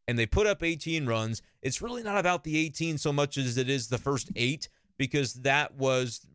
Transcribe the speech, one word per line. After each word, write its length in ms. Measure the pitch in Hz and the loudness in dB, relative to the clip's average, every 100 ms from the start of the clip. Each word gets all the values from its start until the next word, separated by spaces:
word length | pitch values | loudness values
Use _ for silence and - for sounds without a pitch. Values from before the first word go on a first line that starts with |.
| - | -2
and 100 | 120 | 0
they 60 | |
put 220 | 110 190 214 | 2 4 4
up 160 | 196 | 2
eighteen 420 | 165 165 165 160 | 0 -2 -2 -2
runs. 380 | 127 113 110 113 - _ | 0 0 -2 -6 -10 _
It's 220 | 135 - | -4 -4
really 200 | 233 240 | -4 -6
not 140 | 220 202 | 0 2
about 280 | 175 180 | 2 0
the 120 | 160 151 | 0 0
eighteen 400 | 160 - 165 151 | 0 -2 -2 0
so 160 | 151 | 0
much 240 | 143 143 135 | 2 0 0
as 220 | 127 120 | 0 0
it 100 | 127 | 0
is 200 | 139 110 | -2 -2
the 100 | 123 | -2
first 320 | 139 139 - | 0 -2 -2
eight, 360 | 180 123 156 - _ _ - | 0 0 0 -8 _ _ -4
because 320 | 139 147 127 | 0 0 0
that 440 | 127 135 143 147 135 | -2 0 2 0 0
was 500 | 135 131 127 - - | 2 2 0 -6 -14